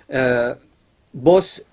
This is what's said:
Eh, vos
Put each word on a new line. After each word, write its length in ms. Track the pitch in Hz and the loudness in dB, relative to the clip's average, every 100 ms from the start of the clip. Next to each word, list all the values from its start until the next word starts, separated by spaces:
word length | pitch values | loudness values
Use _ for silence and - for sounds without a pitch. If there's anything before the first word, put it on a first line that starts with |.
| - | -8
Eh, 460 | 131 131 123 120 127 _ _ _ _ _ | -2 0 0 -2 -6 _ _ _ _ _
vos 500 | - 127 185 190 - - | -4 2 2 2 -10 -20